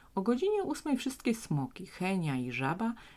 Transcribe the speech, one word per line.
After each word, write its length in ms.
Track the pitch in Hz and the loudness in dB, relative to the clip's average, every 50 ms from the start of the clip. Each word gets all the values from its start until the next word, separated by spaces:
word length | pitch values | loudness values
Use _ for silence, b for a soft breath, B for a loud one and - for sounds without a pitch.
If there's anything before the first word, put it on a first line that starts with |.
| B B B | B B B
O 80 | 196 190 | 0 2
godzinie 400 | 220 247 254 370 403 427 403 370 | 2 2 4 4 2 4 2 2
ósmej 340 | - - - - 302 277 | 0 -2 -4 0 0 0
wszystkie 380 | - - 262 269 - - 254 226 | 0 0 -4 -6 0 0 0 0
smoki, 520 | 226 - - 160 143 135 - - - 180 | 0 0 0 0 0 0 -2 -6 -10 -14
Henia 500 | - - - 180 185 196 190 165 151 135 | -14 -6 -2 0 0 0 0 0 0 0
i 160 | 127 123 127 120 | 0 -2 -2 -2
żaba 420 | 120 135 135 165 185 226 226 233 B B B B | -2 0 0 0 0 -2 -2 -2 B B B B